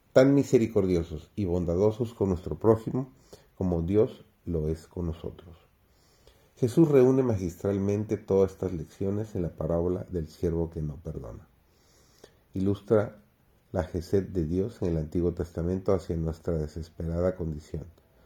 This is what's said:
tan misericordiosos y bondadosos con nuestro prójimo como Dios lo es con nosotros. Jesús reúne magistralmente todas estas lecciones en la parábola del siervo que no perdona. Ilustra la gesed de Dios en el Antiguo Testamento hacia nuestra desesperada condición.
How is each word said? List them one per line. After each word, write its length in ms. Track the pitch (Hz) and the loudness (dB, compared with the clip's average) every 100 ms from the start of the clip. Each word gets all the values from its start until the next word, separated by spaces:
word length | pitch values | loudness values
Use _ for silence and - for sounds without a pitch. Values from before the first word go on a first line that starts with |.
| _ | _
tan 200 | - 135 | 6 6
misericordiosos 1000 | 143 131 127 110 107 95 87 80 76 - | 6 4 4 4 2 2 2 0 -8 -12
y 100 | - | -6
bondadosos 720 | 98 87 85 85 107 110 113 | -2 0 0 2 2 2 -4
con 140 | - 98 | -2 -2
nuestro 280 | 85 - 80 | -2 -4 -2
prójimo 560 | 107 110 - 120 139 - _ - _ - | 2 2 2 -6 -6 -10 _ -20 _ -4
como 260 | 92 85 | -2 0
Dios 420 | 82 101 127 - - _ - | 0 2 2 -2 -20 _ -6
lo 220 | 82 76 | -4 -2
es 180 | 80 - | -4 -8
con 200 | 92 85 | -8 -6
nosotros. 500 | 82 - - 87 82 _ _ _ _ _ _ _ _ _ - | -6 -10 -14 -20 -20 _ _ _ _ _ _ _ _ _ -2
Jesús 320 | 123 170 160 | 0 4 6
reúne 340 | 139 127 131 | 8 6 4
magistralmente 920 | 127 101 92 - 101 101 98 101 107 104 | 2 0 -4 -4 -4 -2 0 -2 -2 -4
todas 360 | - 98 95 | 0 2 2
estas 200 | - 92 | 0 -6
lecciones 600 | 87 76 - 98 101 110 | -6 -10 -6 -4 -4 -4
en 80 | 101 | -4
la 80 | 82 | -6
parábola 560 | - 80 85 87 90 - | -4 -2 0 0 -2 -4
del 180 | 87 78 | -6 -6
siervo 420 | - 87 82 82 | -4 -2 -2 -4
que 120 | 82 | -4
no 140 | 76 71 | -8 -8
perdona. 520 | 80 76 - - - _ _ _ _ _ _ _ - _ _ | -10 -12 -12 -16 -18 _ _ _ _ _ _ _ -20 _ _
Ilustra 680 | 98 95 101 - 110 110 - _ _ _ _ _ | -4 -2 -2 2 2 2 -6 _ _ _ _ _
la 100 | 98 | -4
gesed 460 | 82 90 82 101 92 | -4 -4 -2 -2 0
de 160 | 95 | -4
Dios 360 | 78 90 104 - | -2 -2 -4 -4
en 80 | 92 | -2
el 80 | 82 | -2
Antiguo 340 | 76 90 87 | -2 -2 -2
Testamento 600 | 85 85 - 85 95 98 | -2 -6 -4 -4 -2 0
hacia 240 | 95 - 82 | 0 0 -4
nuestra 380 | 80 78 - | -4 -6 -4
desesperada 800 | 82 76 - 78 - 82 85 90 | -4 -4 -8 -12 -10 -6 -2 -2
condición. 520 | 90 82 76 - 80 85 - _ _ | -2 -6 -8 -10 -12 -12 -20 _ _